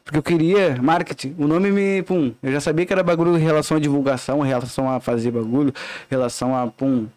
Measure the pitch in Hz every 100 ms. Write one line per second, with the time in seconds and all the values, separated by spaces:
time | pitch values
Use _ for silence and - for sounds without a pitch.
0 | - 151 - 170 160 202 180 127 131 170
1 | - - 135 165 147 165 202 202 196 196
2 | 180 185 135 113 135 143 165 156 180 190
3 | 175 165 170 170 160 151 143 156 147 143
4 | 139 127 - 139 139 123 123 - 131 127
5 | - 120 120 117 110 131 143 139 - -
6 | - 131 123 - 123 127 120 - 135 127
7 | 110